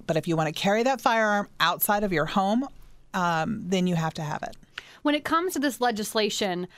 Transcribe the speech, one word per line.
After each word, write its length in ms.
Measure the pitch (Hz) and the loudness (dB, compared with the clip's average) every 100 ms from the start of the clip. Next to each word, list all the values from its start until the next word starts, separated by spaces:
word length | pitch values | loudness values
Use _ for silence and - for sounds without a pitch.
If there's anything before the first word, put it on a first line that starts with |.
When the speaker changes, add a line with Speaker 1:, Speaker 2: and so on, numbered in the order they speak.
| - | -2
Speaker 1:
but 100 | 160 | -2
if 100 | 170 | 0
you 120 | 160 | 0
wanna 160 | 156 | 0
carry 300 | - 196 214 | 0 0 2
that 180 | 254 262 | 2 2
firearm 480 | 254 226 214 202 - - | 2 2 2 0 -2 0
outside 460 | 165 170 - 208 208 | 0 2 0 2 2
of 80 | |
your 120 | 156 156 | 0 2
home, 400 | 202 190 233 277 - - - - | 2 2 0 -2 -10 -20 -20 -8
um, 500 | 190 175 165 160 - 180 | -2 0 0 -2 -4 -2
then 180 | 190 180 | 0 2
you 80 | 165 | 0
have 180 | 160 | -2
to 80 | 170 | -4
have 200 | 151 - | -6 -6
it. 120 | - - - - - - | -8 -12 -16 -18 -18 -6
Speaker 2:
When 120 | 294 294 | -2 -2
it 80 | |
comes 300 | - 330 359 | 0 0 0
to 60 | 294 | -2
this 200 | 277 220 | -2 0
legislation, 880 | 247 214 214 226 208 - 202 175 180 | -2 0 -2 0 0 0 -2 -2 -6